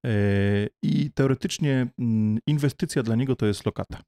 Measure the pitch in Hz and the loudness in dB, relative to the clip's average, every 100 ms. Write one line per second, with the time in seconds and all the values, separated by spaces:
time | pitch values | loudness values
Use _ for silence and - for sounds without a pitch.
0 | 127 104 101 101 101 101 104 _ - - | 0 0 2 2 2 2 -2 _ -2 0
1 | 143 - 135 131 190 - 151 131 123 - | -2 0 2 2 -2 -2 0 0 0 -2
2 | 120 110 107 107 - 151 143 - 175 - | 0 2 2 0 0 0 0 -2 -4 -2
3 | 113 113 135 127 107 98 - - 101 - | 0 0 0 0 0 0 -4 -6 -10 -12